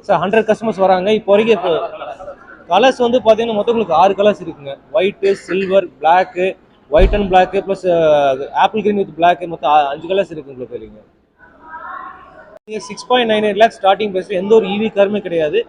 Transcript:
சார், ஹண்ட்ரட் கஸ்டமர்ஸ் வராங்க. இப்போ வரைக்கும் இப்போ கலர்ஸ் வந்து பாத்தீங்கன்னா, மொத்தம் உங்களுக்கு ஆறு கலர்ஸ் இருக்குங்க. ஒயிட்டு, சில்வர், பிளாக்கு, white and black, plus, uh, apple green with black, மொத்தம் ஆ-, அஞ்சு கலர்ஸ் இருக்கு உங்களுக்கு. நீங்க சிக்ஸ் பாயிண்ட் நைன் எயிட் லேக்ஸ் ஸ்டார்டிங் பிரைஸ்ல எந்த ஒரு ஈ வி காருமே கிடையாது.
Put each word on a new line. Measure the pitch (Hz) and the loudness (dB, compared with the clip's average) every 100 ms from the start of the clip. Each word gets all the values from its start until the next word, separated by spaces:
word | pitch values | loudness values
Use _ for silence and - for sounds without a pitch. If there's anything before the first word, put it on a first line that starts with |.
| - | 0
சார், | 175 | 0
ஹண்ட்ரட் | 180 226 220 | 2 0 2
கஸ்டமர்ஸ் | 208 220 185 | -2 -2 0
வராங்க. | 190 185 185 220 | 2 2 0 -2
இப்போ | - | 2
வரைக்கும் | 202 226 202 | 2 4 0
இப்போ | 180 151 - - - - - - - - - | 0 -2 -4 -10 -14 -14 -18 -18 -20 -20 -2
கலர்ஸ் | 180 262 247 240 | 2 2 2 0
வந்து | 247 220 | 2 2
பாத்தீங்கன்னா, | 214 233 208 | 2 2 -2
மொத்தம் | 202 | -2
உங்களுக்கு | 226 190 156 | -2 0 2
ஆறு | 190 196 | 2 4
கலர்ஸ் | 208 196 | 0 0
இருக்குங்க. | 165 147 139 139 _ 156 | -10 -14 -16 -16 _ -2
ஒயிட்டு, | 190 - 196 196 - | -2 -2 -2 -2 -4
சில்வர், | 185 190 196 175 131 | -4 0 0 0 _
பிளாக்கு, | 151 180 185 175 190 - _ _ _ | 2 2 2 -4 -4 -6 _ _ _
white | 147 190 208 | 2 4 2
and | 196 | 2
black, | 185 185 196 190 | 2 2 -2 -4
plus, | 190 185 | -4 0
uh, | 170 160 147 143 131 139 143 | 2 4 4 2 -2 -4 -2
apple | 190 220 | 0 0
green | 208 202 | -2 -2
with | 160 156 | -4 0
black, | 170 175 175 | 0 2 -6
மொத்தம் | 165 165 | -6 2
ஆ-, | 151 139 | 2 2
அஞ்சு | 147 165 | -6 -4
கலர்ஸ் | 190 190 | -4 -4
இருக்கு | 160 139 | -10 -16
உங்களுக்கு. | 127 117 117 107 107 _ _ _ _ - _ - 320 349 359 - - - - - - - | -16 -14 -14 -16 -20 _ _ _ _ -20 _ -20 -16 -14 -14 -16 -20 -20 -20 -20 -20 -14
நீங்க | 214 - | -14 -12
சிக்ஸ் | 208 - | -16 -2
பாயிண்ட் | 247 226 | 0 0
நைன் | 214 208 | 0 -2
எயிட் | 202 | 2
லேக்ஸ் | 220 - | 0 2
ஸ்டார்டிங் | 190 196 214 | 0 0 -2
பிரைஸ்ல | 185 180 190 | -4 -6 -6
எந்த | 196 226 | 2 2
ஒரு | 190 | 2
ஈ | 202 | -4
வி | 220 196 | -4 0
காருமே | 202 208 180 | 0 -2 -4
கிடையாது. | 165 151 202 | -4 -2 -2